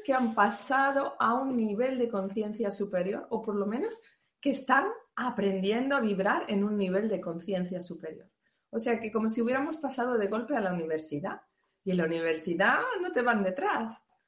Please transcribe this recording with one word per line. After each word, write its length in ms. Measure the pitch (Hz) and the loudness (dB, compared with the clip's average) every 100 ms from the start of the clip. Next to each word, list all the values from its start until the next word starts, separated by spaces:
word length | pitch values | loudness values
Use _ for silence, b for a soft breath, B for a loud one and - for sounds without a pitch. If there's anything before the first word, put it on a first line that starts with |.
| - | 0
que 80 | |
han 220 | 262 233 220 | 2 2 4
pasado 800 | 208 - - 269 269 269 - - | 4 4 0 2 4 2 -2 2
a 140 | 226 | 2
un 240 | 247 269 247 | 2 2 0
nivel 400 | 214 202 262 254 | 0 2 0 0
de 120 | 233 | 0
conciencia 640 | 202 196 208 214 214 202 | 0 -2 -2 -4 -2 -4
superior, 540 | 196 196 185 185 220 - | -2 -4 -2 -2 -4 -4
o 100 | 226 | -4
por 140 | - 202 | -2 -2
lo 100 | 196 | -2
menos 340 | 240 440 466 b b b _ | -2 -4 -6 b b b _
que 120 | 285 | -2
están 340 | - - 269 370 - - - | -2 2 2 2 -4 -10 -6
aprendiendo 800 | 254 233 196 190 190 226 269 277 | -4 0 0 2 0 0 2 2
a 60 | |
vibrar 440 | 220 185 196 262 - | 2 2 2 0 0
en 160 | 202 | 0
un 140 | 208 208 | 2 2
nivel 320 | 185 190 220 | 2 0 0
de 100 | 185 | -2
conciencia 640 | 175 170 - 185 180 180 | -4 -8 -4 -2 -2 -4
superior. 480 | - 165 160 - - _ _ _ _ | -8 -10 -12 -14 -18 _ _ _ _
O 100 | 226 | -4
sea, 200 | 233 220 | 0 -2
que 120 | 220 | -2
como 180 | 220 220 | 0 0
si 120 | 233 | 0
hubiéramos 360 | 233 262 302 320 | 0 0 0 -4
pasado 400 | 269 247 240 233 | -6 -2 -2 0
de 100 | 202 | 0
golpe 280 | 220 240 269 | -2 -2 -2
a 60 | |
la 120 | 190 | 0
universidad, 680 | 180 160 156 - 147 190 - - _ _ _ | -2 -2 -4 -4 -6 -6 -8 -14 _ _ _
y 80 | 190 | 0
en 60 | 180 | 2
la 80 | 165 | 2
universidad 720 | 165 165 160 - 170 208 294 508 403 | 2 0 0 0 2 4 4 0 -2
no 100 | 359 | -2
te 100 | 294 | 0
van 220 | 240 220 | 2 2
detrás 580 | 190 185 392 285 226 - _ _ | 0 0 -2 -2 -4 -8 _ _